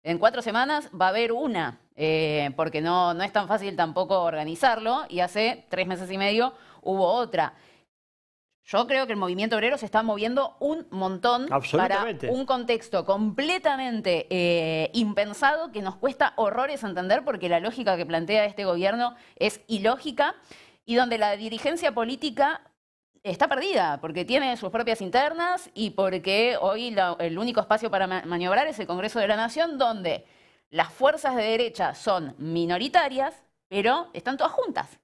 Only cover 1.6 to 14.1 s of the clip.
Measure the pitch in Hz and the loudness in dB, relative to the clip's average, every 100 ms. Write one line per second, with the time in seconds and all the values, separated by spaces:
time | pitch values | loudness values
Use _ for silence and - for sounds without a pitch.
1.6 | 147 117 _ - 156 156 156 151 143 135 | -4 -6 _ -2 0 2 2 0 -2 -2
2.6 | 156 156 165 180 175 170 196 208 185 208 | -2 0 2 2 2 0 0 -2 0 -2
3.6 | 196 180 165 170 190 190 170 156 151 170 | -2 -2 0 0 0 2 2 -2 -6 2
4.6 | 262 220 220 262 294 175 180 208 220 - | 2 2 0 -2 -2 -2 -2 0 0 -2
5.6 | _ 185 185 180 185 190 196 214 247 - | _ -4 -2 -4 -6 -2 0 2 0 -2
6.6 | - - - 190 180 233 233 180 151 - | -20 -10 -4 2 4 2 0 0 -2 -4
7.6 | _ _ _ _ _ _ _ _ _ _ | _ _ _ _ _ _ _ _ _ _
8.6 | - 196 247 269 247 208 185 180 220 220 | -2 0 2 0 0 -2 -2 -2 0 0
9.6 | 226 285 214 - 226 208 220 254 262 - | 0 0 0 0 2 -2 0 0 -2 -2
10.6 | 277 320 - 190 190 185 240 247 285 139 | -4 -4 -6 -4 -4 0 2 2 0 -2
11.6 | - 151 185 196 226 156 - 254 269 254 | 2 2 2 2 -2 -4 -2 -2 -2 -2
12.6 | 240 226 - 190 165 196 214 208 302 370 | 0 -2 -2 -4 0 0 0 0 -2 0
13.6 | 320 269 262 226 196 | 0 0 -2 -2 0